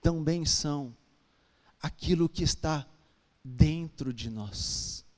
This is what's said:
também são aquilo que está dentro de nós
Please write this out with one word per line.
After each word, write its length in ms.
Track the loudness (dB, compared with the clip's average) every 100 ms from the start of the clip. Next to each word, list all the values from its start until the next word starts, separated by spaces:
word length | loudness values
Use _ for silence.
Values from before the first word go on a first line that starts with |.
também 440 | 2 2 0 0
são 500 | 0 0 0 -4 -6 -14 _ _ _ _ _ _ _ _
aquilo 460 | -10 -6 0 2 2
que 160 | 2
está 420 | 0 0 -2 -2 -4 -18 _ _ _ _
dentro 680 | -16 6 6 6 -6 -8 -8
de 180 | -6 -6
nós 720 | -6 -8 -6 -6 -6 -6 -10 -16